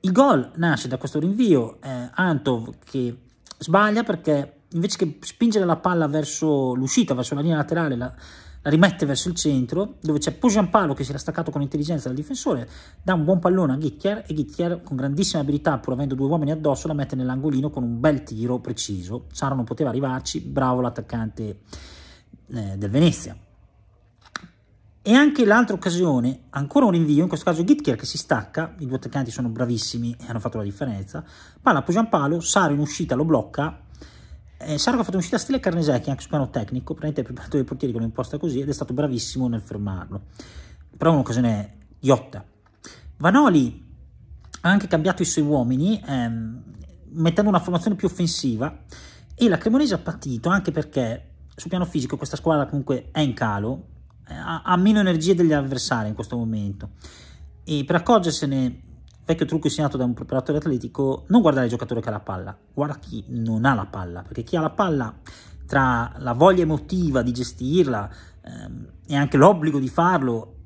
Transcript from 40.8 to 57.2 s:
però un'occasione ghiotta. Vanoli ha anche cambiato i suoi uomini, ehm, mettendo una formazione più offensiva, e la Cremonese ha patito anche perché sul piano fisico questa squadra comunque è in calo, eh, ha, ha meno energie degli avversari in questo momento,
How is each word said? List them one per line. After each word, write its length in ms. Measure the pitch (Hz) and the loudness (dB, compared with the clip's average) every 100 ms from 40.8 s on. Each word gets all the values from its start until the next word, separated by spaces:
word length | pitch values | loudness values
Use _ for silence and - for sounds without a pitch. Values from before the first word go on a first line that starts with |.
| - - | -20 0
però 140 | 156 | 4
un'occasione 680 | 156 120 120 120 107 101 - - - | 4 2 2 2 0 -4 -12 -20 -4
ghiotta. 460 | 131 127 - 98 - _ _ _ - - - - | 4 4 2 -16 -18 _ _ _ -20 -20 -20 0
Vanoli 680 | 160 226 294 165 120 - - - - - - - - - | 4 8 8 6 4 -4 -18 -20 -20 -20 -20 -20 -18 -2
ha 80 | 175 | 2
anche 180 | 196 202 | 4 4
cambiato 360 | 160 160 180 | 2 2 0
i 20 | |
suoi 220 | 170 - 147 | 0 2 2
uomini, 520 | 147 120 131 170 220 - | 2 2 2 2 0 -2
ehm, 560 | 135 117 113 113 120 - - - - - | -2 -2 -4 -8 -10 -16 -18 -20 -20 -14
mettendo 360 | 160 165 170 208 | 0 2 4 4
una 100 | 180 | 2
formazione 380 | 175 175 196 196 | 2 0 0 0
più 100 | 196 | -2
offensiva, 760 | - 170 - 135 110 139 - - - - - - | 0 -2 0 -2 -2 -4 -6 -20 -20 -20 -20 -20
e 140 | - 233 | 2 2
la 80 | 165 | 4
Cremonese 380 | 226 247 294 | 2 2 4
ha 40 | 180 | 0
patito 520 | - - 143 120 143 | -4 -6 -6 -4 2
anche 220 | 196 185 | 2 2
perché 640 | 151 143 - 117 117 - - - - | -4 -2 -2 -2 -4 -12 -20 -20 -14
sul 140 | 170 | -6
piano 160 | 185 175 | -4 -2
fisico 320 | 156 123 143 | -2 -4 -6
questa 180 | 143 - | -6 -4
squadra 300 | 165 156 139 | 0 0 0
comunque 420 | 143 127 127 - | -4 -2 -4 -2
è 80 | - | -2
in 120 | 147 | 0
calo, 540 | 113 113 101 107 147 - - - - - | 0 -2 -2 -4 -6 -10 -20 -20 -20 -16
eh, 60 | |
ha, 280 | - 165 165 | -12 -8 -6
ha 140 | - 180 | 0 4
meno 240 | 196 214 | 6 6
energie 340 | 190 165 160 | 4 2 2
degli 180 | 175 170 | 4 4
avversari 560 | 151 135 131 - 120 107 | 4 0 -4 -2 -2 -2
in 60 | |
questo 220 | 110 117 120 | -6 -6 -4
momento, 540 | 113 110 101 101 104 - - - | -4 -2 -4 -6 -12 -16 -20 -20